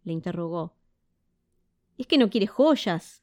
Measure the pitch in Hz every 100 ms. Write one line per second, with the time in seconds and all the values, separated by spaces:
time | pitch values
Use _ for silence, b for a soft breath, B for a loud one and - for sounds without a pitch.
0 | - 165 170 170 170 170 165 _ _ _
1 | _ _ _ _ _ _ _ _ _ -
2 | 254 302 220 226 202 - 294 285 - 165
3 | - -